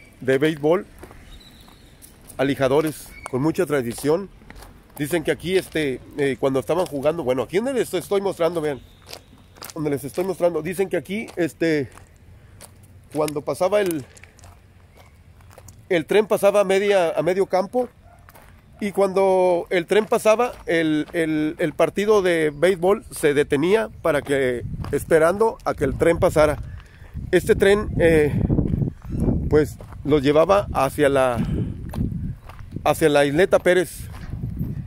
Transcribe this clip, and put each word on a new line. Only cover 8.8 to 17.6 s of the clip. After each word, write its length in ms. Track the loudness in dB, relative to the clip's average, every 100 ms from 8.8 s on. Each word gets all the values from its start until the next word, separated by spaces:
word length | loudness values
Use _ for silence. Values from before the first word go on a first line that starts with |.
| -12 -20 -20 -20 -20 -20 -20 -20 -14
donde 180 | -8 -4
les 120 | -4
estoy 220 | -6 -6 -4
mostrando, 360 | -2 -2 -2
dicen 280 | -4 -4 -4
que 80 | -4
aquí, 300 | -6 -8 -8 -4
este, 540 | -4 -2 0 0 -2 -10 -20 -20 -20 -20 -20 -20 -20 -20 -20 -20 -8
cuando 280 | -4 -4 -4
pasaba 380 | -6 -2 0 2
el, 220 | 0 -2 -8 -18 -20 -20 -20 -20 -20 -20 -20 -20 -20 -20 -20 -20 -20 -20 -20 -20 -2
el 160 | -2 2
tren 200 | 2 2
pasaba 360 | 2 4 4
a 20 |
media, 480 | 2 2 2 2 2
a 100 | 0
medio 240 | 0 0 0
campo, 440 | 0